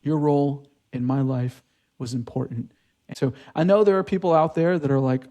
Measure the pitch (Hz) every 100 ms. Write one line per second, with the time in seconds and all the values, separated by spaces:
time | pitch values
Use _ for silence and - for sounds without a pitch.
0 | 143 151 147 143 143 139 - _ _ 127
1 | 123 135 131 131 123 - _ _ _ _
2 | 123 123 120 - 127 120 - _ _ _
3 | _ - 135 127 - - 170 202 208 190
4 | 185 190 180 160 160 165 165 180 143 135
5 | 131 131 -